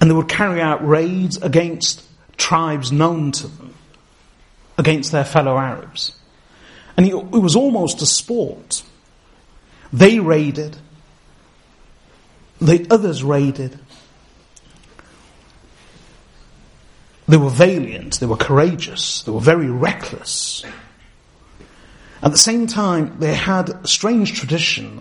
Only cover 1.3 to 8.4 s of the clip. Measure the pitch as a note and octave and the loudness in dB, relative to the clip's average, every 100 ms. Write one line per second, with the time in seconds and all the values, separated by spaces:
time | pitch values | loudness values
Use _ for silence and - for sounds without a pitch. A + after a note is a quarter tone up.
1.3 | - D#3+ E3 E3+ E3 - - - _ _ | -4 0 0 0 -4 -6 -6 -16 _ _
2.3 | - - E3 D#3+ D3 B2+ C#3+ E3 E3 D3 | -8 -2 -2 -2 -4 -2 2 2 0 -2
3.3 | C3+ G#2 - - - _ _ _ _ _ | -4 -10 -18 -20 -20 _ _ _ _ _
4.3 | _ _ _ _ - D#3 D#3 C3+ D#3 C3+ | _ _ _ _ -2 0 0 -2 -2 0
5.3 | D#3+ C3+ C3 C3+ G#2+ - - - - _ | 0 0 0 -2 -8 -14 -12 -12 -12 _
6.3 | _ _ _ - - - - F#3 F#3 - | _ _ _ -20 -20 -6 2 2 2 -2
7.3 | A#3 F3+ A3 C#4 A3 E3+ - D3 - - | 0 4 2 2 0 -2 -2 -2 -2 -4
8.3 | A#3+ | -4